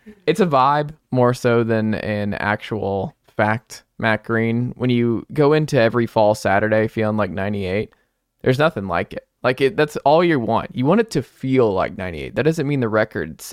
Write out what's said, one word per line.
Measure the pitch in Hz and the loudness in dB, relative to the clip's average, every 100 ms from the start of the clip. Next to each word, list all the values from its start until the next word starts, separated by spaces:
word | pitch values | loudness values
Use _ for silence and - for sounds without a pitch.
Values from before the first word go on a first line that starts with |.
| - - - | -20 -6 -2
It's | 165 | 0
a | 180 | 2
vibe | 139 131 147 151 - _ | 4 4 2 -2 -10 _
more | 127 123 | 2 2
so | 127 123 117 | 2 2 2
than | 113 110 110 | 2 0 0
an | 104 - 104 104 | -2 -4 -4 -4
actual | 92 101 107 - 107 98 98 151 - _ | -2 -2 -2 -4 -6 -4 -4 -6 -10 _
fact, | - 104 113 - - _ - | -2 0 -2 -6 -20 _ -4
Matt | 113 107 | -2 -2
Green. | - 113 113 117 123 - | -2 -2 0 -2 -4 -4
When | 123 | 0
you | 120 120 110 - | 2 0 -2 -4
go | - 143 | 0 4
into | 156 151 135 | 4 2 2
every | 113 120 117 | 2 2 0
fall | 113 107 | 2 2
Saturday | 110 98 98 107 110 110 | 2 0 0 2 2 0
feeling | - 107 107 | -2 -2 -2
like | 98 | -4
ninety-eight, | 90 98 104 92 98 107 _ _ _ _ _ | -4 -6 -4 -4 -4 -6 _ _ _ _ _
there's | - 127 | 0 2
nothing | 156 110 98 | 0 -2 -4
like | 85 101 | -4 -4
it. | - - _ | -10 -16 _
Like, | 123 127 | -2 0
it, | 135 120 | 0 0
that's | 151 - | -2 0
all | 139 160 | 2 4
you | 175 147 | 4 0
want. | 110 110 - | 0 -2 -4
You | 110 135 | -2 2
want | 208 | 2
it | 226 | 0
to | 151 | -4
feel | - _ 131 131 113 | -6 _ 0 2 2
like | 92 71 104 | 2 -2 -6
ninety-eight. | 92 80 65 | -8 -8 -6
That | 60 | -2
doesn't | 143 160 139 | -2 -2 -2
mean | 143 | -2
the | 113 | 0
records | 107 110 107 80 73 - | 0 -2 -4 -8 -10 -12